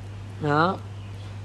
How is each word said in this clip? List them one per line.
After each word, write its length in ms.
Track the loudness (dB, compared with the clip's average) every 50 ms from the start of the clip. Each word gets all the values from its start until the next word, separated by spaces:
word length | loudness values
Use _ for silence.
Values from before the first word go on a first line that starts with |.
| -10 -10 -10 -10 -10 -10 -6 -2
Đó. 360 | 2 4 6 6 6 6 4 0 -4 -8 -10 -10 -10 -10 -10 -8 -8 -8 -8 -8